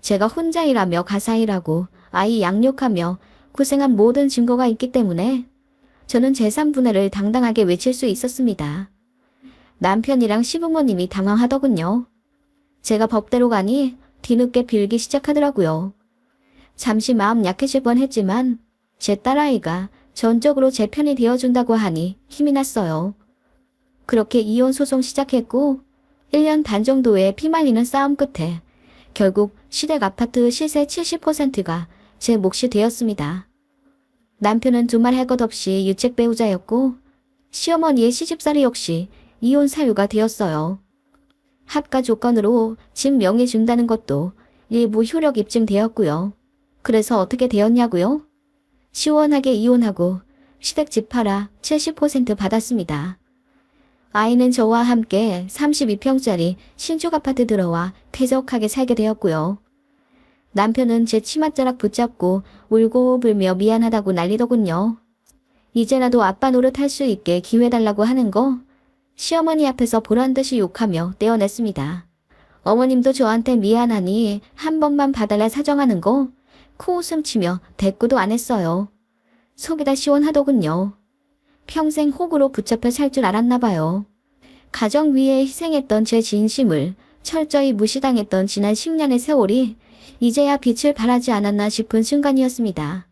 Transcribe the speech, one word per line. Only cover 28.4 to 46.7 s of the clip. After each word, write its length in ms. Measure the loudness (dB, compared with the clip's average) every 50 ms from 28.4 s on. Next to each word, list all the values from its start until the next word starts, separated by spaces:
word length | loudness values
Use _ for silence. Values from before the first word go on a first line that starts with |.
| -6 -6 -6 -8 _ _ _ _ _ _ _ -20 _ _ -2
결국 400 | 0 0 2 2 2 -2 -2 -4 -16 _ _
시댁 320 | -8 -8 -4 -2 -2 -2
아파트 480 | -2 -4 -2 -2 -4 -2 0 2 2 2
시세 360 | 2 0 -4 -2 0 0 -2
칠십 360 | -2 -4 -8 -6 -6 -6 -4
퍼센트가 680 | -2 -2 -2 0 -2 -2 -2 -4 -4 -4 -6 -6 -8 -12 _ _ _ _ _ _
제 180 | -2 0 0
몫이 320 | 2 2 0 -2 0 -4 0
되었습니다. 800 | 0 2 0 0 0 -2 -4 -4 -4 -4 -6 -6 -6 -8 -12 _ _ _ _ _ _ _ _ _ _ _ _ _ _ _ _ _ _ _
남편은 500 | 0 0 0 2 2 2 2 2 0 2
두말 260 | 2 2 2 2 2
할 120 | 0 0
것 140 | -2 0 -2
없이 460 | -2 -4 -4 -6 -4 -2 -2 0 0
유책 300 | -2 -2 0 -2 -2 0
배우자였고 800 | 0 0 0 0 0 0 -2 -2 -4 -4 -2 -2 0 0 0 -2 -6 _ _ _ _ _ _ _ _ _ _
시어머니의 600 | -12 -8 -2 0 0 2 2 2 4 4 4 2
시집살이 520 | 2 -2 -6 -8 -8 -4 -2 0 2 2
역시 460 | 2 2 0 -4 -6 -4 -4 -4 -6 -8 -14 -20 _ _ _ _
이혼 280 | -2 2 2 2 2 2
사유가 380 | 0 0 0 0 2 0 0
되었어요. 760 | 0 0 0 0 0 -2 -2 -4 -2 -2 -2 -4 -4 -6 -8 _ _ _ _ _ _ _ _ _ _ _ _ _ _ _ _ _
합가 360 | -6 -6 -6 -4 _ -4 -4
조건으로 760 | 0 0 -2 0 0 0 0 2 2 2 2 2 0 -2 -4 -10 _ _
집 220 | _ -4 0 0 2
명의 320 | 2 2 2 2 2 2
준다는 400 | 2 2 0 2 2 2 2 2
것도 460 | 0 0 -2 _ -4 -4 -2 -2 -6 -8 _ _ _ _ _ _ _
일부 340 | -2 0 0 2 2 0
효력 360 | 0 0 0 0 0 0 0 0
입증되었고요. 960 | -4 -2 0 0 0 2 2 0 0 0 0 0 0 0 0 -2 -4 -6 -8 _ _ _ _ _ _ _